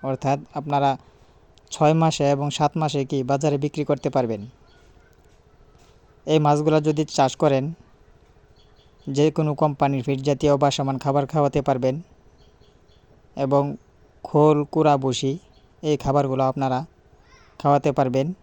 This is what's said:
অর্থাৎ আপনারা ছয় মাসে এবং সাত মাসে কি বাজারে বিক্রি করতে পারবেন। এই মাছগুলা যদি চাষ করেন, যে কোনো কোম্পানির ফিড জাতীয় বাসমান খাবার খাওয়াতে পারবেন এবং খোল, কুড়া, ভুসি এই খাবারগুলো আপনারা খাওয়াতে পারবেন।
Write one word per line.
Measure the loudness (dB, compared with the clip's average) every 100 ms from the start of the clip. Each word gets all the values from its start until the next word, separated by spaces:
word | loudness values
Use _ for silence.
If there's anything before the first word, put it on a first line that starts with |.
অর্থাৎ | -6 -4 -2 -4 -4 -12
আপনারা | -4 0 0 -2 -8 _ _ _ _ _ _
ছয় | 0 2 4
মাসে | 2 2 0
এবং | 0 -2 -2
সাত | -2 0
মাসে | -2 -2 -2
কি | -2 -2
বাজারে | 0 0 -2
বিক্রি | -4 -6 -2
করতে | -2 0
পারবেন। | -2 -2 -4 -10 -18 _ _ _ _ _ _ _ _ _ _ -20 _ _ _ _ _ 0
এই | 2 4
মাছগুলা | 2 4 2 2
যদি | -2 -2 2
চাষ | 0 2
করেন, | 2 2 -2 -8 -18 _ _ -20 _ _ _ _ _ _ _ _ -8
যে | 0 0 2
কোনো | -2 0
কোম্পানির | -2 0 0 0 -2
ফিড | -4 -2
জাতীয় | 0 2 2
বাসমান | 2 0 -4 -4
খাবার | -2 -2 0
খাওয়াতে | 0 0 0 -2
পারবেন | 0 0 -4 -8 -20 _ _ -20 _ -20 _ _ _ _ _ _ -6
এবং | 0 0 0 -6 _ _ _ _
খোল, | -2 4 4 4 0
কুড়া, | 0 2 2
ভুসি | 0 -2 -4 -6 _ _ _ _
এই | -4 -2
খাবারগুলো | 0 0 0 0 -2
আপনারা | -2 -2 -2 -6 _ _ _ _ _ _ _
খাওয়াতে | 2 2 2 0
পারবেন। | 0 0 -2 -6